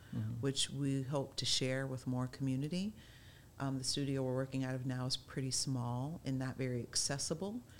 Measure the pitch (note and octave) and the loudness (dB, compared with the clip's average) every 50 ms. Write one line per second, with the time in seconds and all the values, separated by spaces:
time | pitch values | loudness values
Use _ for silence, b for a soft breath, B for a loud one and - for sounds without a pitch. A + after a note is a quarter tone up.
0 | B B B A#2+ A2 A2 A#2 A#2 B2+ C#3 C3 - - - - C3+ C#3+ C#3 C3+ C3+ | B B B -2 -2 -2 -2 0 0 2 4 4 2 2 2 2 2 4 4 2
1 | C3 B2+ D3+ C#3 C3+ - - - C3 - - - C#3 B2+ C3 C3+ C3+ C3+ C3 B2+ | 2 2 2 0 0 0 -2 0 2 4 4 4 4 4 2 2 0 0 -2 -2
2 | - B2+ B2+ B2+ B2+ B2 - - C#3 C3+ C3 C3 C#3+ D3+ F3 F3+ G3 G#3+ - B | 0 0 2 2 0 0 -2 0 2 2 2 2 2 0 0 0 -2 -2 -4 B
3 | B B B B B B B B B B B - C3+ C#3 C3+ C3 B2+ - - D3 | B B B B B B B B B B B -4 -2 0 0 0 0 0 0 2
4 | C#3+ C3+ C3+ C3+ C3 B2+ B2+ C3 C3+ B2+ C3+ C3+ C3 C3 C3 C3 B2+ C3+ B2+ B2+ | 2 2 2 2 2 2 2 2 0 0 0 0 0 0 0 0 0 0 0 0
5 | B2+ B2+ - - - - - D3 C3 C3 B2 - - C#3+ C3 B2+ A#2 A#2+ A#2+ B2 | 0 0 0 -2 -4 -6 -4 -2 -2 0 0 0 2 2 2 0 2 0 0 0
6 | C3 D3+ E3+ - - C3+ C3+ C3 C3 C3 B2 - C3 B2+ B2 A#2+ A#2 - - - | 0 -2 -4 -4 -2 -2 0 0 0 -2 -2 -2 0 0 0 0 -2 0 0 0
7 | - - C#3+ C#3 - - D#3+ D#3 F#3+ G3+ A3 B3 - B B B | 2 2 0 0 0 -2 -2 -2 -2 -4 -4 -6 -8 B B B